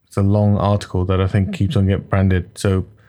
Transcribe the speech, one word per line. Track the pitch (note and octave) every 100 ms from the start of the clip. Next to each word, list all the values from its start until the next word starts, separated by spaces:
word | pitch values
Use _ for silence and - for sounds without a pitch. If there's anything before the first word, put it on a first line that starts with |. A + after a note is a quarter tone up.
| _
it's | -
a |
long | G2 G#2 G#2 G2+
article | G2 G#2 - F#2 F#2
that | F#2+
I | F#2+
think | G#2 F#2+ F#2+
keeps | G2 G2+
on | F#2+
getting | F#2+ -
branded. | G2 F#2+ F#2 - -
So | G2+ F#2+ F#2 -